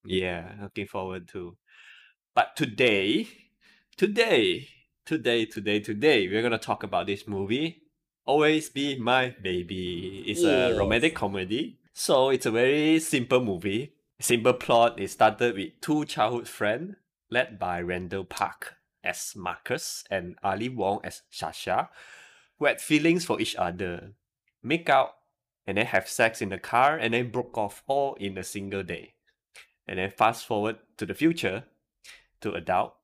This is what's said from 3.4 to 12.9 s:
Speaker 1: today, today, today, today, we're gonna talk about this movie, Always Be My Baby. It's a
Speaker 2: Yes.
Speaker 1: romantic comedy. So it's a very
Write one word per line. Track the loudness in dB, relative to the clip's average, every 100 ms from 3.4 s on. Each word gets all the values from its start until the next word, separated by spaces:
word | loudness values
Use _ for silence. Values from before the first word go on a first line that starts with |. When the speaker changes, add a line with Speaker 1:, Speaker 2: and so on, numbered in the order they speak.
| _ _ _ _ _ -2
Speaker 1:
today, | 0 2 4 4 4 0 -6 _ _ _
today, | -6 -4 0 0 0
today, | -4 -2 -2
today, | -2 0 4 4 4
we're | 0
gonna | 0 -2
talk | -2 -6
about | -2 -2 -2
this | -6 -6
movie, | -6 -2 -2 -2 -8 _ _ _ _
Always | 0 4 6 4 0
Be | -4 -4 -2
My | 2 2 2 -4
Baby. | -4 -4 -4 -6 -6 -6 -8 -10 -6
It's | 0
a | 2 4 2
Speaker 2:
Yes. | 2
Speaker 1:
romantic | 2 2 0
comedy. | 0 -4 -4 -4 -4 -6 -10 _
So | -8 2 4 6
it's | 4 2
a |
very | 2 4 4 4